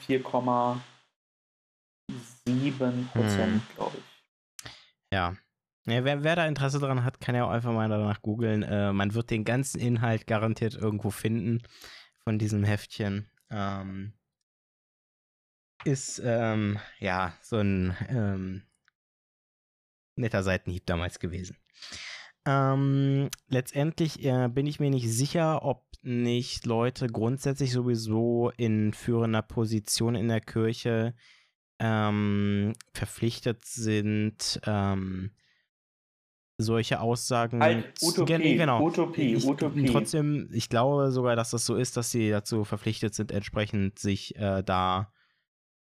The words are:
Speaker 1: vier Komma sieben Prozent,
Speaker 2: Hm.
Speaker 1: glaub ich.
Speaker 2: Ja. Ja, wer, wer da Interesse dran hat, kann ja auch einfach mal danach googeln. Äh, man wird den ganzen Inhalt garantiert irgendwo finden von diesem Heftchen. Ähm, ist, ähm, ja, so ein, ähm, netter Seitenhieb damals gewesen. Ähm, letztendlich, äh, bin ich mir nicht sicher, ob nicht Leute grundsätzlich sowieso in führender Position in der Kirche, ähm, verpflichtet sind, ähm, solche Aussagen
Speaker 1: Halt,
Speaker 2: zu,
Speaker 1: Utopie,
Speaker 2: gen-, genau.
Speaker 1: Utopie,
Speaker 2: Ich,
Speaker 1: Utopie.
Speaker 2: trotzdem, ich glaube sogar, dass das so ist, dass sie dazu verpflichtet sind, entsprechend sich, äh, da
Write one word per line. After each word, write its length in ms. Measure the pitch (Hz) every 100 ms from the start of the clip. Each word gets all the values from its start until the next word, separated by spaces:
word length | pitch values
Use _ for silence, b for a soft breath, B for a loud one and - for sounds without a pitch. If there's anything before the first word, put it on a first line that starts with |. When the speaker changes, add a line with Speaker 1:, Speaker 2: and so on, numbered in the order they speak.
Speaker 1:
vier 220 | - 131
Komma 580 | 127 127 123 123 123 123 - - _ _ _ _ _ _ _ _ _ _ - 131 - - -
sieben 640 | 127 139 131 127 123 123
Prozent, 440 | 117 110 104 110 107
Speaker 2:
Hm. 60 | - -
Speaker 1:
glaub 180 | 107 -
ich. 80 | - - _ _ _ - - B B B -
Speaker 2:
Ja. 240 | 98 87 92 _ _ _ _ -
Ja, 160 | 120
wer, 200 | 131 143
wer 120 | 151 175
da 100 | 160
Interesse 320 | 139 139 139
dran 240 | 139 131
hat, 160 | 123 -
kann 160 | - 123
ja 100 | 120
auch 40 |
einfach 240 | 117 120
mal 160 | 113 110
danach 320 | 107 104 104
googeln. 420 | - 110 113 107
Äh, 300 | - 101 101
man 200 | 98 101
wird 160 | 113 113
den 140 | 113
ganzen 360 | 107 123 135 -
Inhalt 480 | 120 120 117 110 -
garantiert 480 | 110 113 107 113 -
irgendwo 340 | 110 104 104
finden 540 | - 110 113 101 117 117 B B B B B
von 160 | - 107
diesem 240 | 107 107
Heftchen. 640 | 101 104 - - 104 98 104 _ -
Ähm, 640 | 107 98 98 95 95 101 - _ _ _ _ _ _ _ _ _ _ _ _ _ _ _ -
ist, 380 | 156 135 - -
ähm, 560 | 123 117 113 107 104 104 B B
ja, 340 | 98 92 90 -
so 160 | - 110
ein, 380 | 101 95 90 90 101
ähm, 560 | 127 101 95 95 98 - _ _ _ _ _ _ _ _ _ _ _ _ _ _ -
netter 280 | 117 104
Seitenhieb 420 | 95 92 - 90 -
damals 340 | 85 87 -
gewesen. 380 | 90 92 92 - _ B B B B B B B -
Ähm, 840 | 139 135 135 139 139 139 139 139 - -
letztendlich, 760 | 135 - 143 151 160 165 -
äh, 240 | 139 127 123
bin 180 | 127 143
ich 140 | 147
mir 100 | 143
nicht 220 | 135 117
sicher, 520 | 110 143 170 160 156
ob 240 | 143 123 _ -
nicht 640 | 127 120 120 120 120 - 117
Leute 420 | 113 120 131 127
grundsätzlich 640 | 107 113 135 139 135 135
sowieso 800 | 123 123 117 110 110 117 120 120 -
in 360 | 117 110 107
führender 480 | - - 117 113 110
Position 720 | - - 110 110 107 - 113 117
in 140 | 113
der 120 | 110
Kirche, 720 | - 113 110 117 120 113 113 117 b b b b _ -
ähm, 920 | 113 110 107 104 104 101 101 101 104 113 -
verpflichtet 720 | - 104 - 117 - 127 110 -
sind, 960 | - 110 107 104 107 107 104 - - -
ähm, 680 | 104 98 98 95 92 98 - _ _ _ _ _ _ _ _ _ _ _ -
solche 440 | 110 113 113 135
Aussagen 600 | 117 120 - 120 117 117
Speaker 1:
Halt, 380 | 156 113 110 -
Speaker 2:
zu, 80 | 165
Speaker 1:
Utopie, 180 | 170 156
Speaker 2:
gen-, 320 | 165 156 143
genau. 240 | 156 120
Speaker 1:
Utopie, 540 | 160 170 170 165 135 113
Speaker 2:
Ich, 100 | 135
Speaker 1:
Utopie. 420 | 147 156 147 131
Speaker 2:
trotzdem, 600 | 120 110 156 147 147 -
ich 160 | 113 -
glaube 420 | 117 131 143 139
sogar, 240 | 127 123 117
dass 140 | 113
das 160 | 120 -
so 100 | 110
ist, 220 | 123 -
dass 140 | 117
sie 180 | 120 107
dazu 340 | 104 - 110
verpflichtet 500 | 104 107 113 107 110
sind, 200 | - 107
entsprechend 640 | 101 98 - 104 107 98 -
sich, 380 | 104 98 - -
äh, 260 | 101 95
da 480 | 98 92 92 92 104 _ _ _ _ _ _ _